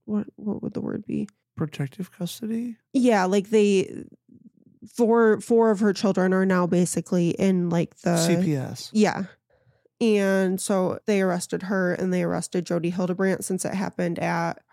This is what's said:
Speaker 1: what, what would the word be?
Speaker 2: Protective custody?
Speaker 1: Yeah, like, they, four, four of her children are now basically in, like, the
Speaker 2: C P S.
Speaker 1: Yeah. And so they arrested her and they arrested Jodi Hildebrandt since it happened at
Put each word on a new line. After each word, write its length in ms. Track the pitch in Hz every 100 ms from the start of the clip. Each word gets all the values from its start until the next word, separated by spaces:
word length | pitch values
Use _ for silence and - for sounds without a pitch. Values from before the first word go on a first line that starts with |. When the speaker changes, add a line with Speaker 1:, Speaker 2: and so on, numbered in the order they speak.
Speaker 1:
what, 220 | - 208 - -
what 260 | 208 -
would 120 | -
the 80 | -
word 240 | - - -
be? 200 | - 214 _ _ -
Speaker 2:
Protective 560 | 156 - 139 - 185
custody? 640 | - 175 - 220 226 240 226 _
Speaker 1:
Yeah, 320 | 269 247 214
like, 240 | 185 202 202
they, 560 | 220 208 196 - - - - _ - - _ _ _ 214
four, 460 | - 226 233 220 214
four 300 | - 233 226
of 100 | 196
her 140 | 214
children 380 | 185 202 190 185
are 140 | 185 190
now 200 | 185 175
basically 640 | 180 180 - - 180 175
in, 400 | - 196 185 175
like, 260 | 170 - _
the 140 | 175 170
Speaker 2:
C 180 | 165 175
P 180 | 180
S. 360 | 143 120 123 -
Speaker 1:
Yeah. 320 | 220 214 - 185 - _ _ _ _ _ -
And 600 | 233 208 196 190 185 185
so 400 | - 196 185 - -
they 160 | 202
arrested 400 | 190 180 - 180
her 300 | 185 196 180
and 180 | 175 185
they 100 | 180
arrested 440 | 170 175 175 185 170
Jodi 240 | 175 170
Hildebrandt 520 | 175 180 180 190 185
since 200 | - 185
it 100 | -
happened 440 | 190 190 - 175 170
at 440 | 165 170 170 - _